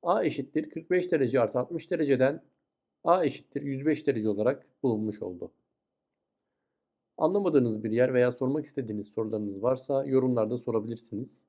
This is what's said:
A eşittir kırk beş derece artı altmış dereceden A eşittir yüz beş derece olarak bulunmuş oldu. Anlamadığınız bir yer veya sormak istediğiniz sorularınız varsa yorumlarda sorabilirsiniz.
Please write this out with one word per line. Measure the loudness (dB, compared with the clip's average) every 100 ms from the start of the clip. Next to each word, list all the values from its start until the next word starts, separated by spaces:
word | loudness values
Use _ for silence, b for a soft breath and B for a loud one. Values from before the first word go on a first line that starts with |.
A | 2 2
eşittir | 2 -2 -4 -4 -6
kırk | -10 -2
beş | -2 2
derece | 2 2 2
artı | 2 0
altmış | -4 -6 -6
dereceden | -2 2 4 2 0 _ _ _ _ _ _
A | 0 2
eşittir | 2 -4 -10 -8
yüz | -6 -4 0
beş | 0 0
derece | 0 0
olarak | 0 0 0 _ _
bulunmuş | -2 0 -4 -6
oldu. | -10 -10 -14 _ _ _ _ _ _ _ _ _ _ _ _ _ _ _ _ -2
Anlamadığınız | 0 2 4 4 2 0
bir | -2
yer | 2 4
veya | 4 2
sormak | 2 -2 -2
istediğiniz | -4 -8 -6 -8 -8
sorularınız | -6 -4 -4 -4 -2
varsa | -2 -2 0 -2
yorumlarda | 2 2 2 0 0 -2
sorabilirsiniz. | -2 -2 -4 -10 -8 -10 -10 -16